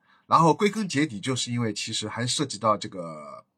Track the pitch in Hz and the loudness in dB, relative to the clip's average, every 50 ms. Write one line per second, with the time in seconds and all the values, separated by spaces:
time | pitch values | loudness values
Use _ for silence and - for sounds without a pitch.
0 | _ _ _ _ _ - 113 147 165 160 147 - 208 208 202 220 214 175 - 139 | _ _ _ _ _ 4 6 6 8 6 6 6 4 2 2 0 -4 -2 0 0
1 | 156 151 110 98 - 127 127 117 - 120 120 120 120 110 101 - - - 110 - | 0 0 -2 -6 -4 -4 -4 -4 -4 -4 -2 -2 0 -2 -2 -4 -6 -6 -6 -6
2 | 110 104 - 117 120 123 - - 147 123 - 95 113 110 104 101 - - 98 90 | -6 -6 -6 -4 -4 -2 -2 -2 -2 -4 -4 -2 2 2 2 2 -2 -10 -10 -10
3 | 85 82 78 76 73 71 71 65 - _ _ | -10 -10 -12 -12 -14 -16 -16 -18 -20 _ _